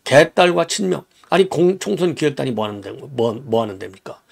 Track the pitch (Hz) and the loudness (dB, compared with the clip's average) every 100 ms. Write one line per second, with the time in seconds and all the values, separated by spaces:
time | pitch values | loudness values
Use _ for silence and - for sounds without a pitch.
0 | - 135 165 - 180 170 170 - 190 180 | 4 6 6 4 2 2 -2 -2 -2 -4
1 | - _ - 175 190 147 180 190 202 190 | -8 _ 0 2 2 2 2 2 -4 -2
2 | 180 139 151 135 131 107 107 101 101 120 | -2 0 -2 -2 -4 -4 -6 -8 -12 -14
3 | 135 127 117 110 139 113 110 95 98 95 | -8 -2 -2 -2 -2 -2 -2 -6 -14 -16
4 | - - _ | -18 -20 _